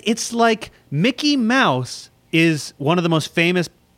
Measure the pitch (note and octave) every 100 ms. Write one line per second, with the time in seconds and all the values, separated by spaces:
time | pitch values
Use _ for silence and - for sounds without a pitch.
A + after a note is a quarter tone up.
0 | - A3+ - A#3 A#3 A3+ - _ _ C#3+
1 | A3 C4+ D4 C#4+ A3 C4 G#3 B2+ B2 -
2 | - _ _ D#3+ E3 D#3 - - C#3+ F3+
3 | E3+ D#3+ - - E3+ F3+ E3+ _ _